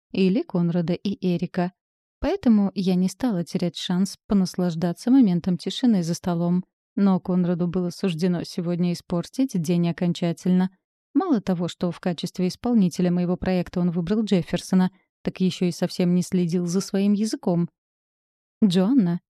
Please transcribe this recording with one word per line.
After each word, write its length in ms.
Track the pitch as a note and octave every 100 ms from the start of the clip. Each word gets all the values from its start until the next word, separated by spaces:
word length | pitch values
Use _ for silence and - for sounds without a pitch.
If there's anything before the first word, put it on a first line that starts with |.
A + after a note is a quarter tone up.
| _
или 320 | - F#3+ G#3+
Конрада 520 | E4+ F3+ E3+ F3 E3+
и 420 | F3 G3+ - F#3 E3+
Эрика. 360 | F3 F#3 F3+ - _ _ _ _
Поэтому 520 | C4+ G4 B3+ G#3+ G3
я 220 | G3 F#3 F3+
не 120 | F#3
стала 360 | - B3+ F3+
терять 320 | - F3 F3 -
шанс 400 | - F3+ G3 - -
понаслаждаться 840 | G3 F#3 - F3+ E3 F3 E3+ A#3+
моментом 460 | C4+ G#3+ F3 F#3 F3
тишины 460 | - - B3 G3
за 120 | E3
столом. 500 | E3+ F#3 E3+ F3 F3+ - _ _ -
Но 240 | G3 F3+
Конраду 480 | - F3+ F3 E3+ F3
было 220 | F#3 F3
суждено 520 | - G3 D#3 F#3 E3+
сегодня 500 | D#3+ - E3+ F3 F3
испортить 680 | E3+ - F3 - - C4+ F#3
день 280 | D#3 F3 E3+
окончательно. 840 | - F3 E3 E3+ E3 F#3 F#3 F#3 _ _ _ _
Мало 260 | C#4 F#4 A3+
того, 280 | F#3+ F3 F3
что 220 | - F3+
в 100 | -
качестве 480 | F#3 D#3+ F3+ - F3+
исполнителя 600 | - A#3+ A#3 F3+ - F3+
моего 260 | F3 F3 F3+
проекта 440 | F#3 F#3 E3+ F3+
он 100 | F3
выбрал 320 | E3+ E3+ A3
Джефферсона, 640 | G#3+ F#3 - F3 - F#3 F#3 - _ _
так 180 | - -
еще 260 | F#3 - F3+
и 60 |
совсем 420 | - F3 - F3
не 80 | F3+
следил 440 | E3+ F#3 F3 F3+ F3
за 140 | F#3+
своим 320 | - F#3+ G3+
языком. 560 | G3+ A3 D4 G3+ E3+ E3+ _ _ _ _ _ _ _ _ -
«Джоанна, 560 | G#3 F3+ F#3 C#4 F3 F3 _